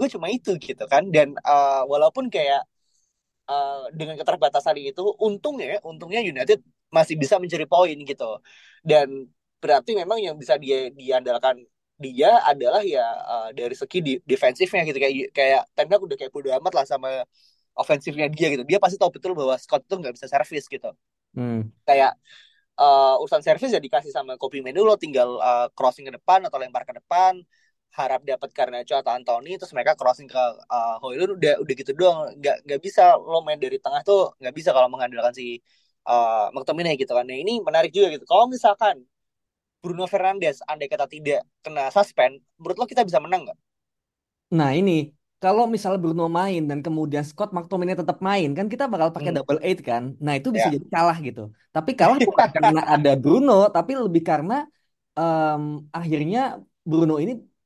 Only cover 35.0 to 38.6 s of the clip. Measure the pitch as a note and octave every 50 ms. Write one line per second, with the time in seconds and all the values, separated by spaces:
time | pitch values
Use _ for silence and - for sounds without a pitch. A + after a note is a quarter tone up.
35 | B2+ B2 B2 A#2+ A#2 A#2+ A#2+ B2 B2 A#2+ A#2+ A#2+ _ _ _ _ _ _ _ _
36 | - - A#2+ A#2+ A#2 A2+ A2+ A2 G#2 - - C3+ C3 E3 D#3 D#3+ F3 E3+ D3+ C3
37 | C3 - B2 A#2+ B2 B2+ C3 C3 D#3 G3 A#3+ A#3 G3+ - D#3 D#3+ E3 E3 D3+ F#3+
38 | G3+ F3+ D3+ C#3 - - E3 G3 A#3 B3+ B3+ A#3+